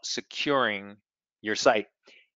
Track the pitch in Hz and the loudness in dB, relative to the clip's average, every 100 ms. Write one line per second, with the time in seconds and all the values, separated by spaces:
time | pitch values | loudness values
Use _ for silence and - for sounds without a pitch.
0 | - - - - 147 139 117 101 101 104 | -6 -8 -8 -6 0 2 2 -2 -10 -18
1 | _ _ _ _ 104 107 139 110 - _ | _ _ _ _ -6 2 4 4 0 _
2 | - - _ | -20 -20 _